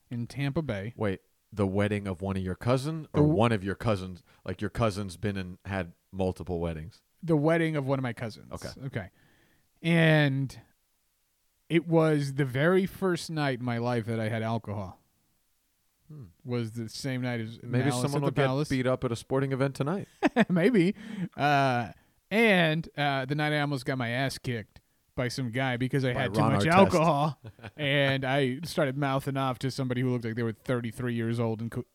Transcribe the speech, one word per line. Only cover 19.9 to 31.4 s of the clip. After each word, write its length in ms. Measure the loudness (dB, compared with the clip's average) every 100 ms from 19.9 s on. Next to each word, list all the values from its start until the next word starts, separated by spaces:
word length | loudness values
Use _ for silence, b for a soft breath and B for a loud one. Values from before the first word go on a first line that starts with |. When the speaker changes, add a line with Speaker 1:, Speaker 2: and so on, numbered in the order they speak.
| -4 -8 -2 0
Speaker 1:
<laughs> 200 | 4 4
Maybe. 440 | 4 6 6 4 2 B B -6 0
Uh, 520 | 4 4 4 2 -2 -10 b b -2
and, 580 | 4 6 6 4 0 -4 -2
uh, 280 | 0 0 -2
the 100 | 0
night 180 | 0
I 80 | 0
almost 240 | 0 -2 -2
got 120 | -2
my 120 | -2
ass 280 | 0 -2 -4
kicked 420 | -6 -6 -8 -20 _ _ _ -4
by 120 | -4
some 240 | -2 -4
guy 260 | -2 -2 0
because 280 | 0 0 0
I 80 |
Speaker 2:
By 80 | 0
Speaker 1:
had 120 | 0
too 60 | 2
Speaker 2:
Ron 120 | 2
Speaker 1:
much 120 | 4 6
Speaker 2:
Artest. 60 |
Speaker 1:
alcohol, 680 | 6 6 6 4 2 0 -4 -14 -16
Speaker 2:
<laughs> 200 | -16 -6
Speaker 1:
and 460 | 0 2 2 0
I 360 | 0 0 0 -2
started 340 | -6 -2 0 0
mouthing 380 | 0 0 -2 -2
off 220 | -2 -2
to 100 | -4
somebody 300 | -4 -2 0
who 80 | 0
looked 140 | 0
like 120 | -2 -2
they 80 |
were 100 | -2
thirty-three 600 | -4 -2 -2 -2 -4 -2
years 240 | 0 0
old 220 | 0